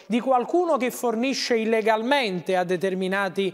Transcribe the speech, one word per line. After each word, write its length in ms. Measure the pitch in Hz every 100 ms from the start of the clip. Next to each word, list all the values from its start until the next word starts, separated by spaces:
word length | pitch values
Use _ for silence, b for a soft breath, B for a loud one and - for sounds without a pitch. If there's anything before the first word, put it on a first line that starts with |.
di 160 | B 233
qualcuno 560 | 247 247 240 349 349 277
che 140 | 247
fornisce 680 | - 240 220 262 254 - 233
illegalmente 1000 | 220 226 214 220 233 285 226 180 175
a 100 | 185
determinati 840 | 175 180 190 185 185 196 196 180 190